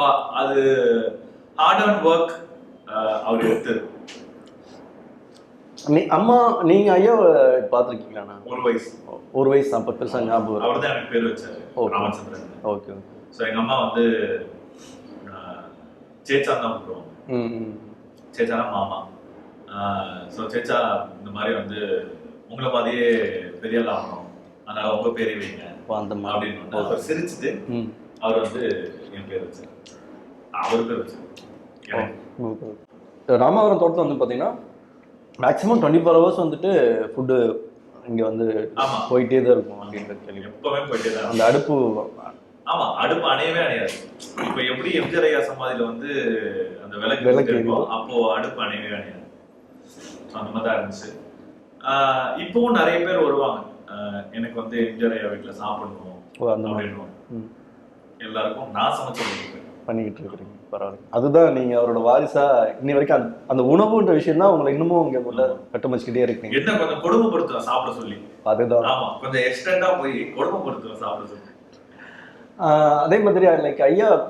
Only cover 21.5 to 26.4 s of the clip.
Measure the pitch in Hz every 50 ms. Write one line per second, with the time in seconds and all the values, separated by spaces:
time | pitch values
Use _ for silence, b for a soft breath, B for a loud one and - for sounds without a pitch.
21.5 | 113 101 98 98 104 107 104 98 - - - - - - - - - - - -
22.5 | 117 131 135 - - - 120 120 123 120 120 117 113 113 104 92 92 92 90 90
23.5 | 90 - - 113 113 117 113 - - - - - - - - - - - - -
24.5 | - - - 107 107 107 104 107 110 104 113 117 117 117 113 110 107 104 98 92
25.5 | - - - 87 - - - - 113 107 107 101 104 101 101 101 101 107